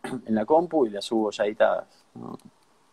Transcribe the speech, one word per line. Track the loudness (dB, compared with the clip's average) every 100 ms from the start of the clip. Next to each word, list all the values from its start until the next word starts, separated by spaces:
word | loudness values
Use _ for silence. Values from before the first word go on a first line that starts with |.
<clears throat> | -10 -8 -2
en | -2
la | 2
compu | 2 2 0 0
y |
las | -2 -2
subo | 0 0
ya | 0 -2
editadas. | 2 2 2 -6 _ _ -16
No, | -14 -14 -18 _ _ _ _